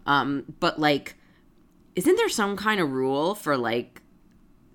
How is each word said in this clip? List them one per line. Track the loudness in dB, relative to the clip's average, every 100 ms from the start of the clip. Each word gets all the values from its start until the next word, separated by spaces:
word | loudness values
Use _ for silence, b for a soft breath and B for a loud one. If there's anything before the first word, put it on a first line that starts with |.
| 0
Um, | 0 0 -4 -8 -4
but, | -4 0
like, | 0 0 -4 -18 b b _ _ -20 _ -10 -2
isn't | 2 4
there | 2
some | 0 -2 -2
kind | 0 0
of | 0
rule | 0 0 0 0
for, | -2 -2 -2
like, | 0 -2 -4 -12 -20 -20 _ -20 -20 _ -20